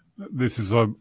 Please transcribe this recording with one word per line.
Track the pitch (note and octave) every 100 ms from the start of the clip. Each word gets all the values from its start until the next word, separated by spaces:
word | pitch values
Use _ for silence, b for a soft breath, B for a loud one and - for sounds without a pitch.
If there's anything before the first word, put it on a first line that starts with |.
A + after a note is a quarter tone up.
| b -
This | G3 C3+ B2 -
is | G2
all, | A#2 A2 A2+